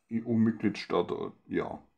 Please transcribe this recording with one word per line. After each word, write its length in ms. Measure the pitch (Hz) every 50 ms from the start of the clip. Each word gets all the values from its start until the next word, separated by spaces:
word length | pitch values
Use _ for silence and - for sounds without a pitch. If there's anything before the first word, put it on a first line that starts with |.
| _ -
E-U-Mitgliedstaat, 1000 | 113 113 117 123 120 110 110 113 113 - - 104 98 - - - 90 87 87 -
äh, 200 | - - - - - _ _ -
ja. 320 | - 85 - - - 76 - _ _